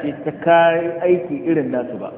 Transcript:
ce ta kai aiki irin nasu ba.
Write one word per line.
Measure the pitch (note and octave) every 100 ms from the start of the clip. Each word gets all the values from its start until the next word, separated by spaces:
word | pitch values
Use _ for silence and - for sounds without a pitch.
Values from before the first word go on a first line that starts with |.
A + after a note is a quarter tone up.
ce | D3 -
ta | D#3
kai | D3+ E3 E3+ E3+ E3 E3+ E3+
aiki | F3 F3+ - C#3+ E3
irin | D#3 B2+
nasu | B2 A#2+ G#2
ba. | F#2+